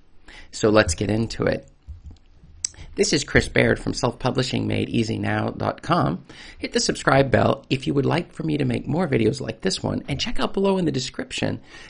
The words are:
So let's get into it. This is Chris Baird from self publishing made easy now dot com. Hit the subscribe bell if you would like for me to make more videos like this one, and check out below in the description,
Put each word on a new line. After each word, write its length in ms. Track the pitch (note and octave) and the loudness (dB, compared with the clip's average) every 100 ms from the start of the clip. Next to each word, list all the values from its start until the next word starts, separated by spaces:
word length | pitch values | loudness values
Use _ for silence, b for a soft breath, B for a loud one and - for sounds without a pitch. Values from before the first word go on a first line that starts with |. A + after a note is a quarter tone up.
| - - - B B | -20 -20 -20 B B
So 180 | - A2 | 0 4
let's 260 | G#2+ A2 | 6 6
get 160 | - G#2 | 2 0
into 340 | G#2+ A2+ - | 0 -2 0
it. 260 | - - - - - - - - - - - - - B B - | 0 0 -6 -20 -18 -18 -18 -20 -20 -20 -20 -10 -10 B B 0
This 160 | G3+ | 2
is 120 | D3 | 2
Chris 240 | - B2+ - | 2 2 2
Baird 300 | - B2 A2+ | 2 4 2
from 140 | A2 | -2
self 260 | - B2 - | -2 -2 -2
publishing 480 | B2+ C3 B2+ A2+ G#2+ | -2 0 0 0 -2
made 220 | G#2 G#2 | -2 0
easy 300 | A#2 G#2+ G#2+ | 0 0 -2
now 320 | G#2 G#2+ A2 | -2 -2 -2
dot 320 | - G#2+ - | -4 -4 -4
com. 420 | - E3+ C#3 F3 - B B B | 0 0 0 -2 -8 B B B
Hit 140 | C4 | -4
the 80 | A#3+ | -2
subscribe 500 | - - - C3+ C3 | -2 0 2 4 4
bell 340 | G#2+ A2 - - | 4 4 2 -2
if 180 | C3 D#3+ | -4 0
you 60 | |
would 140 | C#3+ B2+ | 0 2
like 260 | D3 F3 | 0 -2
for 100 | - | -6
me 140 | D#3 D3 | -2 0
to 80 | |
make 220 | C3 A2+ - | 0 -2 -2
more 200 | D3 F3 | -2 0
videos 340 | B2 A2 - | 2 2 0
like 200 | B2+ - | -6 -4
this 220 | - - | -4 -2
one, 200 | G#2 G2 - | -2 -4 -4
and 120 | C#3 | -4
check 200 | - - | 0 0
out 140 | A#3+ | 0
below 220 | - G3 F#3+ | 0 2 2
in 100 | E3 | 2
the 60 | |
description, 680 | C3+ B2+ - - - G#2+ G#2+ B B B | 0 -4 -8 -8 -4 -2 -4 B B B